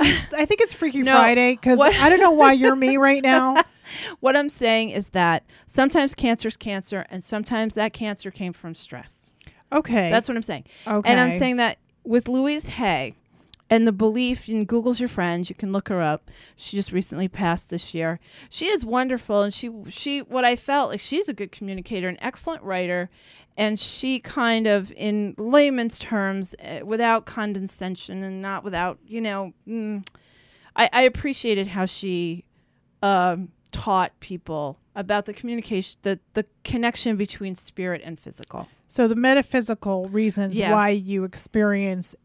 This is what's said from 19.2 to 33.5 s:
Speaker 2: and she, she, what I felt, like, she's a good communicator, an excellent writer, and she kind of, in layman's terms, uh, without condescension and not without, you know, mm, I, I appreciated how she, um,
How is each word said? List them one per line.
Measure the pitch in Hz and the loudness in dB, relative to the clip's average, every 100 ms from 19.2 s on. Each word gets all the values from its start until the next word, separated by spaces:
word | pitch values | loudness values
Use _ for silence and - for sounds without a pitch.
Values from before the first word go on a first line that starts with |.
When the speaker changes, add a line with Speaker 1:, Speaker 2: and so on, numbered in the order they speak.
| - 202 | 0 0
Speaker 2:
and | 208 | 0
she, | - 240 220 175 | -4 -12 -12 -16
she, | - 285 277 | -10 -6 -6
what | - 254 247 | -4 0 0
I | 240 | 0
felt, | - 285 190 | -2 0 0
like, | 208 | -6
she's | - 311 392 | -6 -4 -4
a | |
good | 208 190 | -8 -10
communicator, | - 196 190 170 202 180 | -12 -12 -10 -8 -6 -6
an | - | -6
excellent | 254 - 330 320 | -10 -8 -10 -10
writer, | 196 185 180 180 180 _ _ - _ - | -6 -4 -2 -4 -6 _ _ -20 _ -4
and | 214 214 | -4 -2
she | - - 262 254 | -8 -6 -4 -6
kind | - 294 233 226 220 | -6 -2 0 2 2
of, | 202 196 - | 2 0 -6
in | 208 208 202 - | -4 -2 -4 -6
layman's | 220 294 285 254 233 - | 2 4 4 2 -4 -6
terms, | - 214 196 196 185 - | -6 -2 -2 -4 -8 -12
uh, | - 160 202 | -14 -12 -6
without | 226 233 226 - | 0 2 0 -2
condescension | 233 214 196 190 - 185 175 - 190 | -8 -6 -6 -8 -8 -8 -10 -12 -10
and | 190 190 | -10 -10
not | 196 196 | -8 -8
without, | 202 170 180 - - | -6 -4 -4 -6 -12
you | 226 | -8
know, | 220 196 190 - - | -6 -6 -8 -14 -12
mm, | 226 214 202 - _ _ _ _ _ _ - | -8 -6 -8 -12 _ _ _ _ _ _ 0
I, | 226 | 2
I | 247 | 4
appreciated | 262 - 285 262 233 202 196 | 4 2 -6 -4 -2 -2 -2
how | 190 185 | -4 -4
she, | - 196 175 170 170 - _ _ _ _ - | -6 -6 -4 -6 -8 -14 _ _ _ _ -4
um, | 202 190 180 175 175 | 0 2 2 0 -8